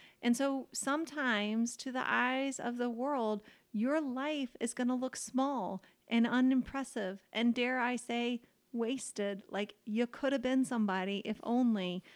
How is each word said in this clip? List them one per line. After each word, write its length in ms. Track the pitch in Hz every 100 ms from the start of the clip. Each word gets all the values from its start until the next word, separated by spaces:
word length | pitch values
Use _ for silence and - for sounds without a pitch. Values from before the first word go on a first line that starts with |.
| - _
And 140 | 240 240
so 320 | 277 269 -
sometimes, 1040 | - 269 294 330 294 262 208 208 220 233 -
to 140 | 269
the 100 | 254
eyes 540 | - 233 247 262 277 262
of 200 | 240 240
the 120 | 240
world, 520 | 226 269 277 220 208 - - _
your 280 | 208 240 311
life 560 | 285 254 285 302 254 -
is 120 | 226
gonna 220 | - 247 254
look 180 | 254 -
small 680 | - 254 277 262 190 190 - _ -
and 180 | 233 233
unimpressive 1000 | 247 254 262 247 269 262 233 190 196 -
and, 220 | 214 240
dare 240 | 233 247 254
I 180 | 240 247
say, 440 | - 240 240 240 - _ _
wasted. 680 | 233 226 262 - - 202 196 -
Like, 240 | 196 208 -
you 220 | - 214 240
could 260 | - 277
have 100 | 277
been 220 | 254 262
somebody 580 | 262 240 208 190 190 196
if 140 | - 220
only. 600 | - 240 247 214 180 180 -